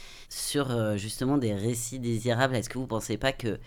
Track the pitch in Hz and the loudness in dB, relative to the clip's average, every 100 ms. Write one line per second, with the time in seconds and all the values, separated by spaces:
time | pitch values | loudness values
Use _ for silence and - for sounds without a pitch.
0 | - - - - - 143 135 120 110 104 | -16 -16 -14 -8 -2 0 2 2 2 2
1 | 107 - 127 143 120 101 107 120 120 131 | -2 0 2 4 2 2 0 0 -4 -4
2 | 120 113 117 117 135 127 98 127 131 110 | 0 0 2 4 4 2 -2 -4 -2 -2
3 | - 107 135 135 117 95 | -2 0 0 0 -2 -4